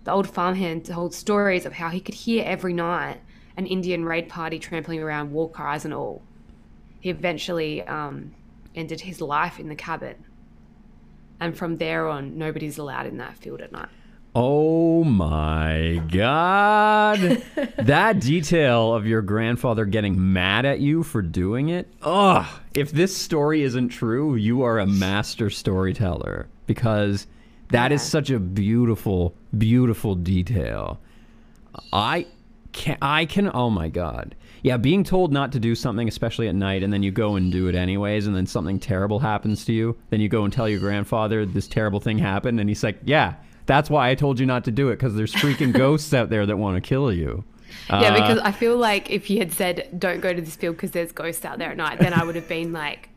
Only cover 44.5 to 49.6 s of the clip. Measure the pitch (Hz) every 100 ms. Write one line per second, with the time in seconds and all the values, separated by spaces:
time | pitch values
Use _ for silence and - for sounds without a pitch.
44.5 | 123 120 113 139 107 127 104 107 - 143
45.5 | 131 135 - 135 156 147 131 113 110 101
46.5 | 101 104 92 - 131 139 87 71 57 -
47.5 | - - - - 202 214 208 214 226 214
48.5 | 202 233 240 226 202 - 180 - 202 180
49.5 | -